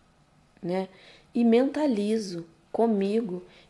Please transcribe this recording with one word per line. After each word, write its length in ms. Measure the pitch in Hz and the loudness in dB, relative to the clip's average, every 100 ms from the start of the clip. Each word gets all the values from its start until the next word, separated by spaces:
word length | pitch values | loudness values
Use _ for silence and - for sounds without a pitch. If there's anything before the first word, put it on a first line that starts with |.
| _ _ _ _ _ _ | _ _ _ _ _ _
né? 240 | 170 185 185 - - - _ | -6 -4 -6 -12 -20 -20 _
E 100 | - | 0
mentalizo 1000 | 233 226 277 294 302 214 202 220 196 175 170 _ _ | 4 4 4 0 -2 0 -2 -2 -4 -10 -14 _ _
comigo 720 | - 233 208 196 220 226 180 - - - | -2 0 2 0 -2 -4 -8 -12 -20 -20